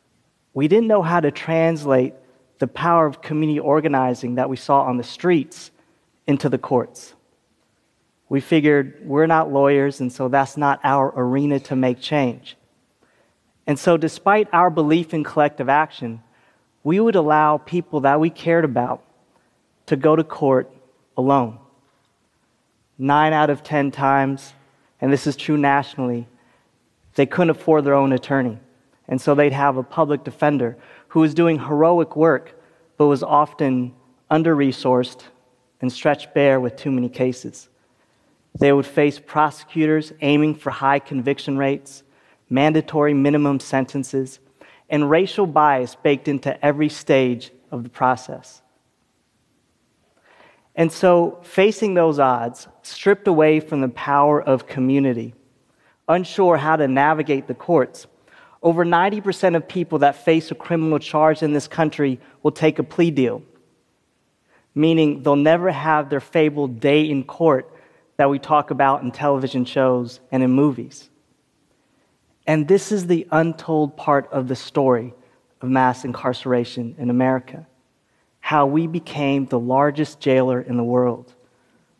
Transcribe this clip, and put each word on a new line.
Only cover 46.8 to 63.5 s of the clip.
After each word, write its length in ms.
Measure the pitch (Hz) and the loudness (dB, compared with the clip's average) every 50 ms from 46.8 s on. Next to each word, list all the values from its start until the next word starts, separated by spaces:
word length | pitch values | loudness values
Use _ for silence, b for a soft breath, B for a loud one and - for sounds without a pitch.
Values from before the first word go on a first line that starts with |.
| 151 147 | -2 -4
stage 640 | 151 - - - 147 135 131 127 123 120 - - _ _ _ _ - | -4 -8 -2 0 2 2 2 2 -2 -4 -8 -18 _ _ _ _ -12
of 100 | 123 117 | -12 -12
the 60 | 120 | -12
process. 760 | _ - 135 127 127 123 - - 135 127 - - - _ _ _ _ _ _ _ _ _ _ _ _ _ _ _ _ _ _ _ _ _ _ _ _ _ _ _ _ _ _ _ _ b b b b b b b b b b b b | _ -2 0 0 0 0 -4 -16 -16 -18 -18 -20 -20 _ _ _ _ _ _ _ _ _ _ _ _ _ _ _ _ _ _ _ _ _ _ _ _ _ _ _ _ _ _ _ _ b b b b b b b b b b b b
And 160 | - 165 165 160 | -2 -2 -2 -2
so, 480 | - - 185 175 175 170 165 - - - | 0 2 4 4 4 2 0 -4 -10 -20
facing 520 | - - - 190 214 214 - - 208 190 | -8 0 2 2 2 2 0 -4 0 2
those 260 | 175 170 165 151 143 | 2 2 2 2 2
odds, 480 | 139 131 127 120 117 120 120 - - - _ _ _ | 2 2 2 0 -2 -6 -10 -12 -20 -20 _ _ _
stripped 440 | - - - - 196 208 202 - | -20 -18 -4 0 0 0 2 2
away 320 | 208 180 156 156 156 156 156 | 0 2 4 4 4 4 2
from 220 | 151 - 165 143 | 0 -2 -4 -4
the 80 | 135 127 | -4 -4
power 520 | 123 - - - 143 143 143 147 147 147 | -4 -8 -4 0 2 2 4 4 2 2
of 280 | - - 135 127 - - | 2 0 0 0 -2 -8
community, 680 | - 139 127 131 135 139 139 135 123 113 113 117 117 _ _ _ _ _ _ _ _ _ _ _ _ _ _ - | -6 -4 -2 0 0 0 0 0 -2 -4 -6 -12 -14 _ _ _ _ _ _ _ _ _ _ _ _ _ _ 0
unsure 480 | 160 180 185 170 - - 196 180 170 151 | 0 0 0 -4 -2 0 2 4 4 2
how 180 | 135 156 160 | 2 0 0
to 100 | 160 151 | 0 0
navigate 640 | 135 131 135 139 151 160 156 151 151 147 135 131 - | 0 2 2 2 2 2 0 0 -2 -2 -4 -4 -8
the 60 | 127 | -12
courts, 520 | - - - 175 156 127 120 - - - _ _ _ b b b b b b b b b | -12 -4 0 2 2 2 0 -4 -18 -20 _ _ _ b b b b b b b b b
over 220 | 170 165 165 175 | 0 2 2 0
ninety 380 | 170 175 170 180 196 202 208 196 | 2 2 2 2 2 0 -2 -4
percent 340 | 202 180 - - 185 170 | -6 -6 0 0 0 0
of 100 | 165 151 | 0 -4
people 340 | - - 185 170 - - 147 | -4 -6 -6 -6 -4 -2 2
that 160 | 143 143 139 | 2 2 0
face 340 | - - - 160 160 160 - | 0 0 2 2 2 0 -4
a 40 | - | -12
criminal 440 | - - - 170 165 160 160 156 147 | -14 -8 -4 -2 -2 0 0 -2 -2
charge 440 | 165 - - 151 156 156 156 151 165 | -4 -2 0 2 4 4 2 2 -2
in 100 | 151 147 | -2 -2
this 140 | 147 135 | -2 -4
country 540 | - - - 165 151 147 - 151 139 131 123 b b b b b | -6 -2 -2 -2 -2 0 -2 -2 -2 -2 -4 b b b b b
will 100 | 151 147 | -4 -2
take 260 | - 160 160 156 - | 2 0 0 0 0
a 40 | 151 | -6
plea 280 | - - - 175 170 | -6 0 0 0 0
deal, 320 | 151 135 131 120 110 107 - _ | 2 0 0 0 -2 -6 -12 _